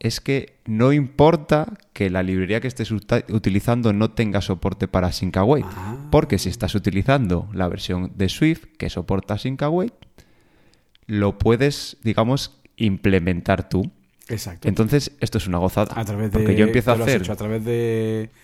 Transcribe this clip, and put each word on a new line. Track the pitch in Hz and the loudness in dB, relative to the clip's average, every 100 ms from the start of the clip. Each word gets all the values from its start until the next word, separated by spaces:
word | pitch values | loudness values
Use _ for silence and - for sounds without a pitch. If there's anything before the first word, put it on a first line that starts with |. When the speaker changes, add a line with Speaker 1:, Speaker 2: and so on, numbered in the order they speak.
Speaker 1:
es | 117 - | -4 -4
que | - 135 - _ | -2 -4 -4 _
no | - 110 127 | -6 2 4
importa | 147 135 - 151 165 151 151 160 214 _ | 4 0 6 6 6 2 0 0 -8 _
que | - 98 | -4 -2
la | 92 | 0
librería | 92 92 92 110 | 0 0 0 -2
que | 123 | -4
estés | - 107 | -6 -4
uta-, | 107 - 120 - | -4 0 -2 0
utilizando | 110 104 98 - 120 113 | -2 0 0 2 2 2
no | 101 110 | 2 0
tenga | - 110 98 | 0 -2 -2
soporte | - 90 98 92 95 | -2 -2 -4 -2 -2
para | 92 90 | 0 0
Sync | - 92 92 | -2 -2 0
Await, | 101 147 - | 2 2 0
Speaker 2:
Ah. | - 98 131 - | -10 -10 -12 0
Speaker 1:
porque | 202 - 98 | 2 2 0
si | 90 | -2
estás | - 101 | -4 -4
utilizando | 107 98 92 95 139 104 85 98 | -2 -2 -2 2 2 2 -2 -4
la | 95 90 | -4 -4
versión | 92 - 90 92 - | -4 -6 -4 -6 -2
de | 95 | -4
Swift | - 156 165 - _ | 2 0 0 -6 _
que | 95 | -8
soporta | - 80 95 - 104 | -6 -4 -4 -2 -6
Sync | 127 135 | -4 -4
Await, | 147 175 214 - - _ - _ _ _ _ _ _ _ - | -2 -2 -4 -8 -20 _ -20 _ _ _ _ _ _ _ -4
lo | 104 101 98 | 0 0 2
puedes, | 110 117 143 143 - - | 2 4 2 0 -8 -6
digamos, | 113 104 113 139 - - _ - | -2 0 2 0 -4 -12 _ -2
implementar | 110 95 98 95 87 87 - 95 - | -2 0 2 2 2 0 0 0 0
tú. | 90 135 - _ _ - | -2 -2 -6 _ _ -10
Speaker 2:
Exacto. | 113 101 87 120 | -8 -8 -6 -2
Speaker 1:
Entonces, | 98 110 147 - - | 0 2 2 0 -4
esto | 113 110 | -4 -2
es | 95 | -2
una | 87 | 0
gozada, | 92 - 104 | 0 0 -2
Speaker 2:
A | - | -2
través | 107 101 107 | -6 -4 -2
de, | 107 | 0
Speaker 1:
porque | 107 92 | 2 4
yo | |
empiezo | 110 123 110 | 4 4 2
a | |
Speaker 2:
¿qué | 113 | 2
lo | |
has | 117 | 2
Speaker 1:
hacer | 120 | 0
Speaker 2:
hecho? | 90 | 0
¿A | 104 | -4
través | 107 110 | -4 -4
de | 110 117 117 113 110 110 110 - | -2 -2 0 -2 -2 -4 -6 -14